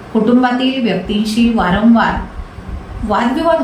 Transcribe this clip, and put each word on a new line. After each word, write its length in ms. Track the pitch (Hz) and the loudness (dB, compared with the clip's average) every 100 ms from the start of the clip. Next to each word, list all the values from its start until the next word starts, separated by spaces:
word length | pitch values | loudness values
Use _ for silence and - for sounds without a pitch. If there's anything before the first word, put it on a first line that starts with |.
| - | -4
कुटुंबातील 720 | 226 208 247 247 254 262 262 | 0 2 4 2 0 -2 0
व्यक्तींशी 680 | 220 180 190 208 220 233 233 | -2 -2 -2 -2 0 2 2
वारंवार 600 | 226 180 196 233 226 185 - - - - - - - - - | 2 0 2 4 4 2 -2 -6 -12 -14 -14 -12 -12 -12 -8
वादविवाद 580 | 214 196 240 311 330 320 | -2 0 0 0 0 0